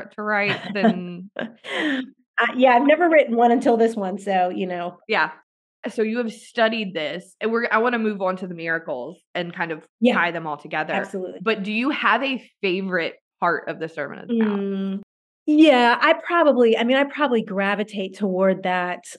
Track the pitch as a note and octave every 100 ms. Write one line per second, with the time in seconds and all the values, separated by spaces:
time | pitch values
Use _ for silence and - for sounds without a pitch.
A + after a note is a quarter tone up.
0 | - - G#3+ G#3 G3+ - F#3+ G3+ G#3+ F3+
1 | F3 F3 F#3+ - A3+ - - - D#4 C4
2 | C4 - _ - A#3 B3 B3+ A#3+ C#4 D#4
3 | F4 D#4 B3 A#3 A#3+ A#3+ B3 A3+ A3+ A3+
4 | F#3+ G3 G3 F#3+ F3+ G3+ F#3 F3 F3 F#3
5 | - G3+ D#3 - _ _ _ _ - A#3
6 | A3 A#3 A#3 G#3+ - - A3 A3+ G3 E3
7 | D3+ E3+ - - A3 A3+ A#3 A3 A#3+ A#3+
8 | A3 G3+ F#3 F#3 F#3+ E3+ E3 E3 E3 C3
9 | C#3+ F#3 _ F3 E3+ E3+ E3 D#3 - -
10 | A#3+ F#3+ E3+ E3 D#3+ D3 D#3 D#3+ D#3+ D3+
11 | - G3 F#3 F#3 F3+ G#3+ G3 G#3+ C4+ C4+
12 | - A#3 C4+ B3+ - _ G3 F#3 F#3+ F3+
13 | D#3+ - _ _ F3 D#3+ - E3 D#3+ D3+
14 | C#3 - F#3+ A#3 G#3+ G3+ G3 G3 G3 G3
15 | - _ _ _ - D4+ D#4 B3+ A#3+ A#3+
16 | D4+ D#4+ - E4+ D#4 B3 A#3 A3 A#3 C4+
17 | C#4 C#4 C#4+ A#3 A3 G3 G3 G3+ G#3+ F#3+
18 | F#3+ - G3+ F#3 F#3+ F#3 F#3+ F3+ F3+ F3
19 | -